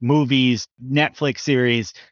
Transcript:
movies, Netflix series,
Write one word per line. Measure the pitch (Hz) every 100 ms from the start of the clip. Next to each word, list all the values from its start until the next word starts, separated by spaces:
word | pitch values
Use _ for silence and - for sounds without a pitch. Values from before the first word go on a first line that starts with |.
movies, | 123 151 131 135 127 113 - _
Netflix | 127 147 151 - 147 -
series, | - 127 123 117 107 - -